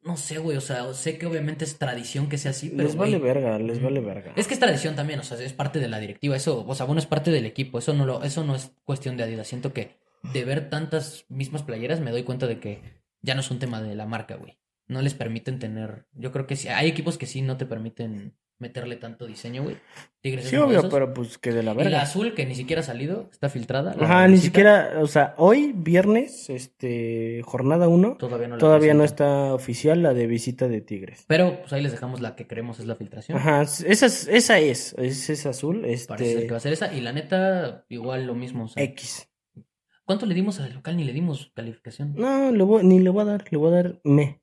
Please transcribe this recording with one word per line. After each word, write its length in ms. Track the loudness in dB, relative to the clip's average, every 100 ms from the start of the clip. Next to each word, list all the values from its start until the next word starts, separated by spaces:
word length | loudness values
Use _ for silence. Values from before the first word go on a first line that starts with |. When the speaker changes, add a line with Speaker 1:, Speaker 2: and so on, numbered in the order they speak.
Speaker 1:
no 120 | -6 -8
sé, 220 | -6 -6
güey, 180 | -4 -4
o 60 |
sea, 320 | -4 -6 -6
sé 240 | -6 -6 -6
que 80 | -4
obviamente 400 | -4 -4 -4 -8
es 120 | -6
tradición 520 | -6 -6 -8 -6 -4
que 80 | -4
sea 140 | -6
así, 180 | -6 -6
pero, 140 | -2
Speaker 2:
Les 120 | -2 0
vale 220 | 0 2
Speaker 1:
güey, 160 | 2
Speaker 2:
verga, 260 | 0 0 -2
les 180 | -2 -2
Speaker 1:
ujú. 60 | -2
Speaker 2:
vale 120 | -2
verga. 320 | -4 -8 -10 -6
Speaker 1:
Es 100 | -4
que 60 |
es 60 | 0
tradición 340 | 2 2 -2 -4
también, 240 | -6 -6
o 40 |
sea, 140 | -10 -10
es 140 | -12
parte 280 | -6 -6 -4
de 100 | -4
la 100 | -4
directiva, 380 | -8 -6 -4 -2
eso, 280 | -2 -4 -4
o 100 | -6
sea, 100 | -2
bueno, 140 | -2
es 80 | 0
parte 220 | -2 2
del 160 | 0 0
equipo, 320 | -6 -6 -6
eso 160 | -2
no 120 | 0 0
lo, 180 | 0
eso 220 | -4 -4 -4
no 100 | -4
es 160 | -6 _ -8
cuestión 320 | -6 -6 -6
de 60 |
Adidas, 240 | -6 -8 -10
siento 260 | -8 -8
que 240 | -8 -10 _ _ _ -8
de 120 | -6 -4
ver 240 | -4 -4
tantas 560 | -6 -4 -4 -6 -14 _
mismas 340 | -8 -8 -8
playeras 360 | -8 -8 -4 -4
me 120 | -2
doy 120 | -4
cuenta 240 | -4 -4 -4
de 140 | -4
que 180 | -8 -12 -16 _ _ _
ya 140 | -4 -4
no 60 |
es 100 | -4
un 80 | -6
tema 220 | -6 -6
de 140 | -8 -8
la 100 | -8
marca, 300 | -10 -10 -16
güey, 200 | -18 _ _ _ _
no 140 | -4
les 120 | -4
permiten 460 | -4 -8 -8 -8 -8
tener, 480 | -8 -8 -10 -12 _
yo 180 | -14 -10
creo 160 | -8 -6
que 80 | -8
sí, 140 | -4
hay 180 | 0 0
equipos 300 | 0 -4 -6
que 80 | -8
sí 160 | -6
no 160 | -6 -4
te 80 | -6
permiten 720 | -8 -10 -10 -10 -10 -14 _ _ _
meterle 360 | -16 -12 -12 -12
tanto 300 | -14 -16 -16
diseño, 380 | -14 -12 -8
güey. 120 | -8 -10 _ -20 -20 _
Tigres 220 | -8 -6
es 80 | -2
Speaker 2:
Sí, 40 | 2
Speaker 1:
uno 100 | 4
de 40 |
Speaker 2:
obvio, 100 | 4
Speaker 1:
esos. 120 | 4
Speaker 2:
pero 220 | 0 0 -4
pues 240 | -8 -6
que 120 | -4
de 120 | -2
la 80 | -2
Speaker 1:
Y 60 | 0
Speaker 2:
verga. 120 | 0
Speaker 1:
la 120 | 2
azul, 320 | 0 -2 -4 -4
que 100 | -6
ni 80 |
siquiera 280 | -6 -4 -4
ha 20 |
salido, 440 | -4 -6 -6 -6 -10
está 180 | _ -6
filtrada, 460 | -6 -4 -4 -4 0
la 80 | 4
Speaker 2:
Ajá, 220 | 8 10
ni 60 |
Speaker 1:
visita. 120 | 8 8
Speaker 2:
siquiera, 540 | 8 10 8 6 0
o 60 | 2
sea, 260 | 4 2 6
hoy, 320 | 6 6 4 -2
viernes, 720 | 2 4 6 2 0 -8 -10
este, 920 | -10 -10 _ -6 -4 -4 -4 -4 -6
jornada 440 | -6 -2 2 4 6
uno, 300 | 6 6 2
Speaker 1:
Todavía 300 | -6 -4 -6
no 80 | 4
la 20 |
Speaker 2:
todavía 340 | 8 8 8
no 60 | 6
Speaker 1:
presenta. 240 | 6 4 2 4 2
Speaker 2:
está 60 | -2
oficial 480 | -4 -2 2 4
la 100 | 4
de 140 | 2 2
visita 400 | 0 -4 -2 -2
de 120 | -2
Tigres. 440 | -6 -10 -10 -18 _
Speaker 1:
Pero, 300 | 4 4 2
pues, 120 | -6
ahí 80 | -4
les 100 | -4
dejamos 300 | -4 -10 -8
la 140 | -8 -10
que 100 | -12
creemos 340 | -10 -10 -10
es 60 | -10
la 80 | -10
filtración. 400 | -10 -16 -6 0
Speaker 2:
Ajá, 280 | 2 4
s-, 280 | 2 -2 2
esa 140 | 4 4
es, 220 | 2 2
esa 320 | 2 6 6
es, 340 | 4 2 -6 -6
es, 300 | -4 -4 -6
es 140 | -6 -4
azul, 360 | -6 -4 -4 -4
este 240 | -6 -6
Speaker 1:
Parece 240 | -6 -2
ser 100 | -2 -2
que 60 |
va 60 | -4
a 20 |
ser 140 | -4
esa, 200 | -4 -4
y 80 | -6
la 120 | -6
neta, 760 | -8 -2 0 2 0 -2 -8 _
igual 380 | -10 -6 -6 -4
lo 80 | -6
mismo, 300 | -8 -8 -10
o 20 |
sea, 160 | -4
Speaker 2:
X. 440 | -6 -6 -14 -14 -16 _ _ -20 _ _ _ _ -4
Speaker 1:
¿cuánto 220 | -2 0
le 80 | 0
dimos 240 | -2 -4
al 120 | -8 -10
local? 220 | -6 -4
Ni 60 |
le 100 | -4
dimos 380 | -4 -4 -4 -10 -14
calificación. 580 | -12 -12 -18 -10 -8 -4
Speaker 2:
No, 360 | 0 0 2
le 120 | 4
voy, 200 | 6 6 8
ni 140 | 8
le 100 | 8
voy 140 | 4
a 20 | 0
dar, 200 | -2 -2
le 60 | 0
voy 120 | 4
a 60 | 4
dar 260 | 2 -2
me. 360 | 4 4 4 -4